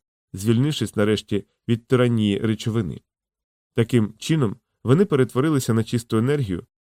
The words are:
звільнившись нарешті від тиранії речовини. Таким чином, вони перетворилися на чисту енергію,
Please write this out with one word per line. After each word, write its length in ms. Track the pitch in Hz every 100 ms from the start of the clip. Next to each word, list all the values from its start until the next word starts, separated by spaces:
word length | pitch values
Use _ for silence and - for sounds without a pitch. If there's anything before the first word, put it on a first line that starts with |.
| _ _ _
звільнившись 640 | 95 104 113 143 147 104 -
нарешті 480 | 104 107 - 101 - _ -
від 200 | 117 -
тиранії 520 | 127 123 113 104 98
речовини. 640 | 110 107 - 110 90 57 - _ _ _ _ _ _ -
Таким 380 | 113 120 104 -
чином, 380 | - 156 113 - _ _
вони 220 | - 147 202
перетворилися 680 | 139 127 123 151 147 -
на 100 | 113
чисту 340 | 110 120 - 110
енергію, 480 | 123 147 110 87 - _